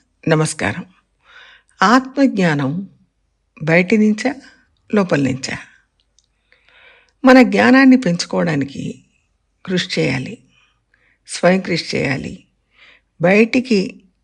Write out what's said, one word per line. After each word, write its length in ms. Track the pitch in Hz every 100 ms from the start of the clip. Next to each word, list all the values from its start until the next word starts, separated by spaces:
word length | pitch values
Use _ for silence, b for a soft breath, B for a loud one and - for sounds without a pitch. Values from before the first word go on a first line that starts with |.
| _ _
నమస్కారం. 600 | - 156 156 - - 175 - _ _ _ b b b b b b
ఆత్మజ్ఞానం 880 | 190 254 262 - 269 208 170 147 135 170 196 _ _ _ _ _ _ -
బయటి 400 | 156 170 180 220
నుంచా, 320 | 214 214 254 285 B B B _ _
లోపల 300 | - 101 147
నుంచా? 340 | 131 131 - - - _ _ _ _ _ _ _ _ b b b b b b b
మన 120 | 262 262
జ్ఞానాన్ని 540 | 214 196 226 262 269 254
పెంచుకోవడానికి 840 | 185 175 - 185 175 147 - - - - _ _ _ _ _ _
కృషి 240 | - 180 -
చేయాలి, 440 | - 151 135 131 208 _ _ _ _ _ _ _ _ -
స్వయం 320 | - 175 190
కృషి 260 | 185 170 -
చేయాలి. 460 | - 139 135 143 - _ _ _ b b b _ _
బయటికి 600 | 170 208 226 254 240 208 180 - _ _